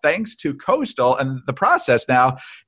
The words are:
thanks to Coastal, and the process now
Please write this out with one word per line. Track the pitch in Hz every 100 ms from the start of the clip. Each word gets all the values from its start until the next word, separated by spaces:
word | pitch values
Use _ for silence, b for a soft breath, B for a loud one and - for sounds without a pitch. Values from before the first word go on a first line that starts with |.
thanks | 151 175 220 -
to | 156
Coastal, | 139 - 269 262 - 123 131
and | 135 131 -
the |
process | 135 196 233 - 120 -
now | 127 127 131 B B